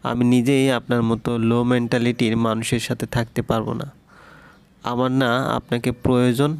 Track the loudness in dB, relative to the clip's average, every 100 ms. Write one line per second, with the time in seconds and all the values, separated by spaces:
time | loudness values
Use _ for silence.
0 | -4 0 4 4 4 2 2 0 0 0
1 | 2 0 -2 -2 2 2 2 0 0 0
2 | 0 0 0 2 0 -2 -2 -4 -4 -6
3 | -4 -4 -4 -6 -2 -4 -2 -6 -8 -14
4 | _ -20 -20 -20 -20 -20 _ _ -6 -2
5 | 0 0 2 0 -2 -4 -4 -4 -4 -2
6 | 0 2 2 2 0